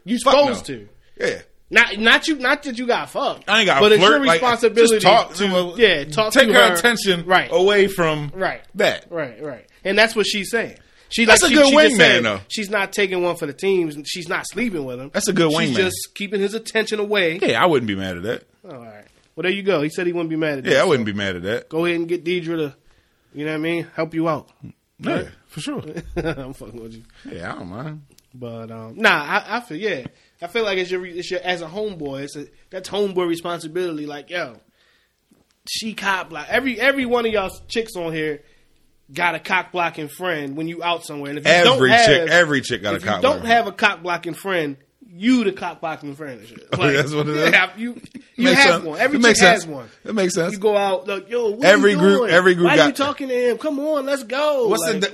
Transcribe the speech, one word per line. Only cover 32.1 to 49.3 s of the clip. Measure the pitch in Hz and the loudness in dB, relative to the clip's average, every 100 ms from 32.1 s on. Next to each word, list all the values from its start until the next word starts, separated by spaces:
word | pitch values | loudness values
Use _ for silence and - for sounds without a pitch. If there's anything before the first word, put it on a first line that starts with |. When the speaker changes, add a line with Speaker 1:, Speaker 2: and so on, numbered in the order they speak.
| 135 | -10
Speaker 1:
it's | 143 151 | -12 -14
a, | 139 _ _ | -16 _ _
that's | 185 - | -16 -8
homeboy | 196 202 180 175 | -4 -2 -2 -2
responsibility. | 165 175 170 160 175 180 151 147 | -4 -6 -8 -8 -6 -6 -6 -10
Like, | 143 143 | -12 -10
yo, | 175 139 110 _ _ _ _ _ _ _ _ _ _ - | -8 -8 -12 _ _ _ _ _ _ _ _ _ _ -10
she | - 220 | -8 -8
cop | 196 196 185 160 | -6 -2 -4 -6
block. | 156 147 | -12 -4
Every, | 226 269 214 | -2 -2 0
every | 262 277 247 | 0 0 0
one | 240 226 | 0 0
of | |
y'all | 208 190 - - | -2 -4 -8 -6
chicks | 233 226 185 | -6 -6 -8
on | 165 | -6
here | 160 156 147 - _ _ _ _ _ _ | -4 -4 -6 -12 _ _ _ _ _ _
got | 139 175 160 | -2 0 0
a | |
cock | - 185 175 | 0 -2 -2
blocking | 180 165 160 147 | -4 -4 -4 -12
friend | - 185 156 139 143 | -8 -4 -4 -6 -8
when | 160 | -8
you | 170 | -6
out | 170 170 - | -4 -4 -6
somewhere. | 147 139 | -10 -10
And | 147 | 0
if | 143 | 6
you | |
Speaker 2:
Every | 175 196 262 127 | 8 6 6 6
Speaker 1:
don't | |
have, | 233 226 | 6 6
Speaker 2:
chick, | 151 160 | 4 4
every | 170 160 139 | 4 4 2
chick | 110 113 | -2 -4
got | 101 | -2
a | 98 | -4
Speaker 1:
if | |
you | 107 | -2
Speaker 2:
cock | 98 | 0
Speaker 1:
don't | 262 | 0
Speaker 2:
blocking | - 233 | 0 2
Speaker 1:
have | 233 202 | 2 2
a | |
cock | 196 214 180 | 0 0 0
blocking | 175 170 170 | -4 -6 -6
friend, | 156 196 175 147 135 _ _ 240 170 | -10 -4 -2 -4 -8 _ _ -20 -4
you | 226 254 | 2 2
the | 196 | 2
cock | 190 180 151 | -2 -8 -8
blocking | 165 151 143 139 | -8 -8 -12 -12
friend | 147 117 | -14 -14
and | - | -18
shit. | - - | -20 -8
Speaker 2:
Oh, | 135 | 0
Speaker 1:
Like, | 147 139 | 2 2
Speaker 2:
that's | 147 | 0
what | 151 147 | -2 -2
it | 151 | 0
is? | 165 | 4
Speaker 1:
yeah, | 190 185 214 | 4 2 -4
you, | 240 233 - - - - | -10 -10 -18 -20 -16 -2
you | 254 | 2
Speaker 2:
Makes | 269 | 6
Speaker 1:
have | 269 | 4
Speaker 2:
sense. | 262 165 | 4 -2
Speaker 1:
one. | 156 | -2
Every | 262 294 | 0 4
Speaker 2:
It | |
makes | 233 | 4